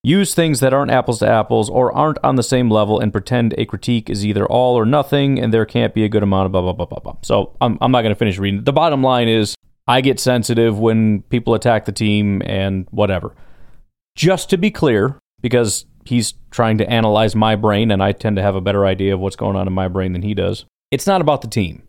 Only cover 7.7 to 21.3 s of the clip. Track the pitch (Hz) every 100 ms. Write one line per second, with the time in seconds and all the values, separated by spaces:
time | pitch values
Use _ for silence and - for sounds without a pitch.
7.7 | - 120 127 110 101 110 95 98 98 123
8.7 | 143 165 139 131 123 117 113 104 - _
9.7 | _ - 127 135 - 127 123 113 120 117
10.7 | 104 113 110 110 104 - 123 110 110 123
11.7 | 110 - 101 107 104 104 98 - 98 98
12.7 | 95 95 110 104 92 - - - - -
13.7 | - _ _ _ - 160 190 - 185 208
14.7 | - 156 107 120 139 _ _ 123 123 117
15.7 | - - _ - 123 107 - - - 113
16.7 | 107 92 117 113 107 110 107 110 107 107
17.7 | 104 113 98 98 101 113 98 101 95 92
18.7 | 101 98 95 98 95 95 - 101 98 92
19.7 | 92 92 95 92 90 101 98 92 98 -
20.7 | _ _ - 202 190 151